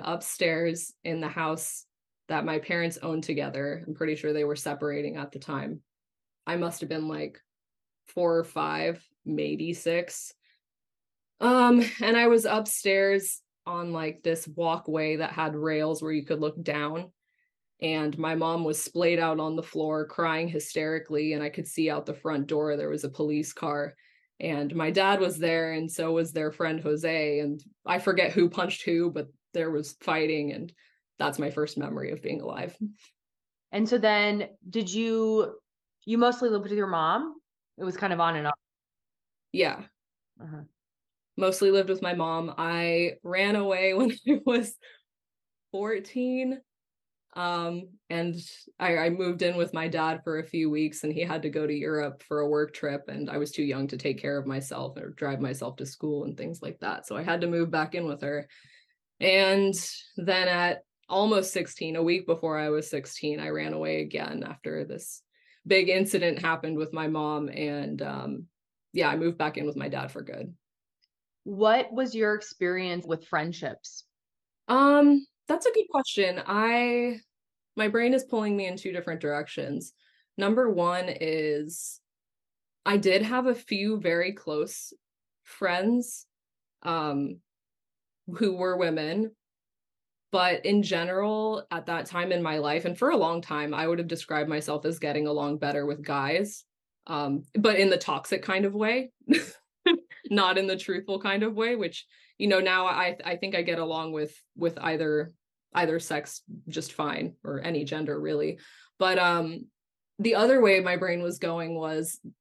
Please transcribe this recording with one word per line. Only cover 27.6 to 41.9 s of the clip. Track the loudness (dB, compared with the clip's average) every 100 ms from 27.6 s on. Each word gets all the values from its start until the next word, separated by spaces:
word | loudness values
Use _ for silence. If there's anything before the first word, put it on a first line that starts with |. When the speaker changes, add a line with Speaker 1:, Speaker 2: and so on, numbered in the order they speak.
| -12 _ -2
Speaker 1:
I | 0
forget | 2 2 4
who | 4 4
punched | 2 -2 -2
who, | 0 2 0
but | -2 -8 _ _
there | -2 0
was | -2 -4 -6
fighting. | -2 0 2 0 -2
And | -4 -10 -14 _ _ _ -2
that's | -2 0
my | -4
first | -2 -2 -2
memory | -6 -6 -6
of | -6
being | -6 -6
alive. | -6 -8 -8 -8 -8 -8 -20 _ _ _ _ _ _
Speaker 2:
And | -2 2
so | 4
then | 4 4 4 2 -4 -10 -6
did | -4 -2
you, | -2 0 2 2 2 2 -4 _ _ _ _
you | -2 4
mostly | 4 4 0
lived | 0
with | 0
your | -2 0
mom? | 2 2 2 -2 -10 _ _ _ -8
It |
was | -6 -2
kind | -2
of | 2
on | 2 2
and | -2
off. | -4 _ _ _ _ _ _ _ _ _
Speaker 1:
Yeah. | 0 0 0 -12 _ _ _ _ _
Speaker 2:
Uh-huh. | -16 -16 -18 _ _ _ _ _ _ 0
Speaker 1:
Mostly | 0 4 6
lived | 6
with | 4